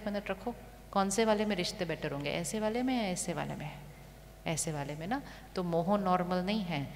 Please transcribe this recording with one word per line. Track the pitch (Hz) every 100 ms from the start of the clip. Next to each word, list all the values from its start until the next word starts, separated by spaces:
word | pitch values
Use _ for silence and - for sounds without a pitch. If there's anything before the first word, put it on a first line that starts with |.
| 208
मिनट | 202 202
रखो। | 190 240 233 - - -
कौन | 202 196
से | 196 226
वाले | 208 214
में | 190
रिश्ते | 175 - 175
better | 156 151
होंगे, | 139 143
ऐसे | 151 170 220
वाले | 214 233
में | 254 254
या | 202
ऐसे | 180 -
वाले | 151 143 135
में? | 147 - - - - - - - -
ऐसे | 156 -
वाले | 151 139 151
में | 170
ना। | 269 269 - - -
तो |
मोह | 180 165 170 202
normal | 185 180 175 185
नहीं | 185 220
है | 180 151 135